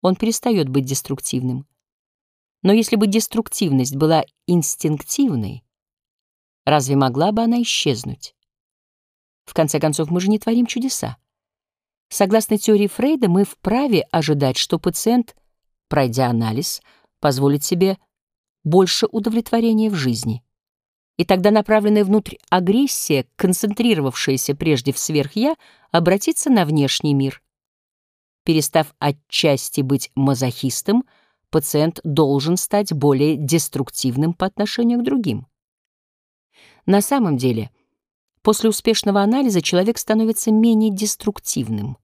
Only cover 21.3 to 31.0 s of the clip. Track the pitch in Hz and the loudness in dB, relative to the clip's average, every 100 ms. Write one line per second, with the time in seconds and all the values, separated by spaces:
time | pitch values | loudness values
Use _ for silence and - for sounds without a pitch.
21.3 | 185 196 214 202 214 208 208 196 214 - | 2 4 2 2 2 4 2 4 2 0
22.3 | - _ 180 180 220 277 - - 143 127 | -16 _ 0 2 2 2 -2 -2 -2 -2
23.3 | _ 190 180 214 202 240 196 135 - - | _ -2 0 -2 -2 0 2 0 -4 -2
24.3 | 135 - 143 160 139 120 - - 151 143 | -2 -2 -4 0 0 0 -4 -2 -2 -2
25.3 | - 262 320 _ _ _ 165 175 196 - | -2 -2 -2 _ _ _ 0 2 0 0
26.3 | 320 - 240 160 151 139 - 151 143 135 | -4 2 2 4 2 0 0 0 0 0
27.3 | 131 _ _ _ _ _ _ _ _ _ | -6 _ _ _ _ _ _ _ _ _
28.3 | _ - 160 147 165 151 _ 147 143 _ | _ -2 0 2 0 -2 _ -4 -4 _
29.3 | - 160 139 - - 135 135 - - 139 | -2 0 0 -2 -4 0 -2 -2 -2 0
30.3 | 131 131 120 135 - - 226 | 2 -2 -2 -6 -6 0 0